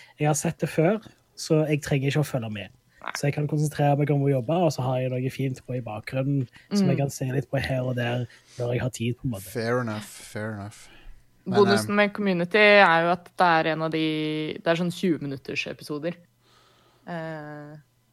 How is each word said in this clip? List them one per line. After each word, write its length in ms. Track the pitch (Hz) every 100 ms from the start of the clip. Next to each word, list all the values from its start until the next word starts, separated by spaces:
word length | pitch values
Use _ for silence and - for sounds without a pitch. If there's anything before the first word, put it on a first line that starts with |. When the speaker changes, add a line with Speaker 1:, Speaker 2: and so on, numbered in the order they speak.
| - -
Speaker 1:
jeg 80 | 147
har 60 | 151
sett 240 | 170 -
det 100 | 160
før, 300 | - 160 214 - - _ -
så 300 | - 156 156
jeg 140 | 151
trenger 260 | - 143 135
ikke 80 | 151
å 40 |
følge 260 | 147 135 113
med. 180 | 104 - _ _ _
Speaker 2:
Nei. 100 | - -
Speaker 1:
Så 60 | 143
jeg 60 |
kan 140 | 151 147
konsentrere 500 | 151 151 - 147 143
meg 140 | 147
om 100 | 143
å 80 | 139
jobbe, 240 | 135 113
og 180 | 165 165
så 80 | 131
har 160 | 113 127
jeg 100 | 127
noe 200 | 127 131
fint 300 | - 135 127 -
på 80 | 127
i 40 |
bakgrunnen, 640 | 113 107 - 131 135 143 123 - -
som 120 | 202 185
jeg 80 | 156
Speaker 2:
Mm. 20 |
Speaker 1:
kan 120 | 139
se 160 | - 131
litt 180 | 127 -
på 80 | 135
her 220 | - 131
og 140 | 127 123
der 300 | 120 123 120 - _ -
når 120 | 120
jeg 80 | 123
har 80 | 127
tid, 260 | - 117 117
på 80 | 135
en 60 |
måte. 180 | 117 95
Speaker 3:
Fair 300 | 127 113 123
enough, 220 | 117 107
fair 480 | 104 - - 107 110
enough. 340 | 107 101 - - - - - _ _ -
Men, 100 | 190
Speaker 2:
Bonusen 300 | 196 202 214
Speaker 3:
eh, 60 | 208
Speaker 2:
med 180 | 208
Community 440 | 202 202 175 175 214
er 440 | 208 208 185 165
jo 60 | 170
at 140 | 175 - -
det 80 | 180
er 240 | 160 160
en 100 | 156
av 100 | 160
de, 640 | 160 160 156 156 156 156 -
det 40 | -
er 80 | 170
sånn 160 | 175
tjue 260 | 170 185 139
minutters 440 | 143 135 - - -
episoder. 460 | 143 - 147 160 170 _ _ _ _ _ _ _ _ -
Eh, 680 | 170 160 156 151 147 147 151 - _ _